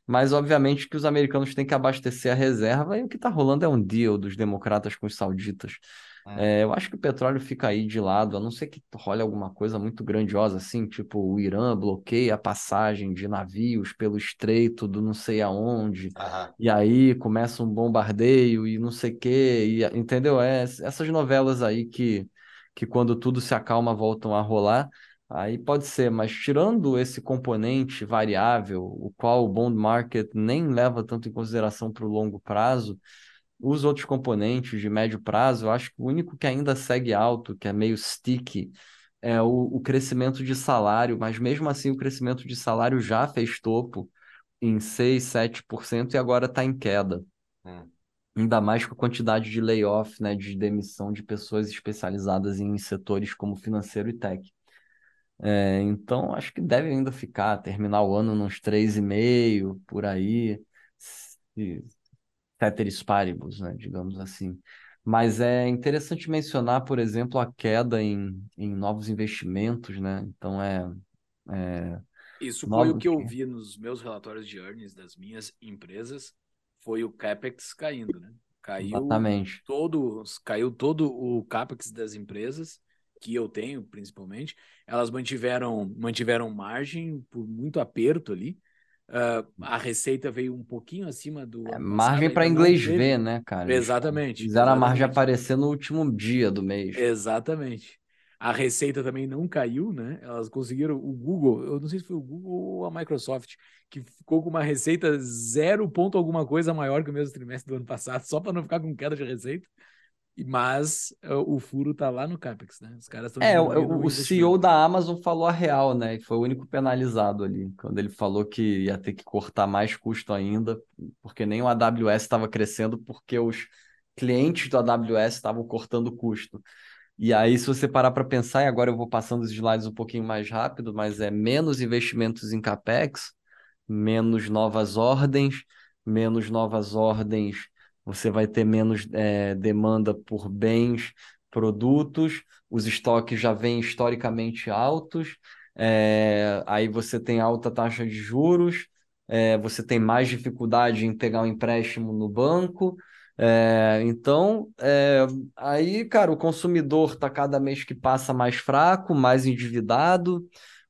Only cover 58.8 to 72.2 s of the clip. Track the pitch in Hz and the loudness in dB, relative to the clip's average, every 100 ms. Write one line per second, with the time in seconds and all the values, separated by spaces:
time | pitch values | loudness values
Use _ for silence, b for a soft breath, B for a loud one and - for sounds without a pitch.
58.8 | 107 104 101 101 120 123 117 107 98 95 | 2 2 0 2 4 4 4 2 0 -8
59.8 | - 95 101 95 98 117 113 104 - b | -10 -6 -4 -2 0 0 0 -4 -10 b
60.8 | b b - - - - _ - 101 87 | b b -20 -20 -20 -20 _ -8 -8 -8
61.8 | 120 _ _ _ _ _ _ - 107 107 | -14 _ _ _ _ _ _ -2 -2 0
62.8 | 101 95 - 101 95 87 - 98 98 92 | -4 -4 0 0 0 -4 -10 -12 -10 -12
63.8 | 95 90 92 95 95 - 95 90 B B | -10 -10 -10 -10 -12 -10 -10 -12 B B
64.8 | B B - 113 117 107 120 123 123 123 | B B 0 2 4 2 2 2 2 0
65.8 | 135 147 147 165 - 156 147 139 120 127 | 0 -2 -4 -8 -4 -4 -2 -2 0 0
66.8 | 127 131 113 110 123 127 120 - 113 110 | 0 -2 0 -2 -2 -2 -2 -2 0 2
67.8 | 120 113 107 101 98 95 101 - 104 98 | 2 0 0 -2 -6 -10 -14 -10 -8 -4
68.8 | 101 107 104 107 107 - 90 92 110 117 | -4 -4 -4 -4 -4 -6 -6 -2 -2 -4
69.8 | 117 98 95 95 98 - 98 98 98 95 | -8 -8 -6 -6 -8 -10 -8 -4 -4 -4
70.8 | 90 95 95 _ _ _ - 95 90 87 | -6 -10 -18 _ _ _ -12 -8 -6 -6
71.8 | 87 87 - B | -8 -10 -14 B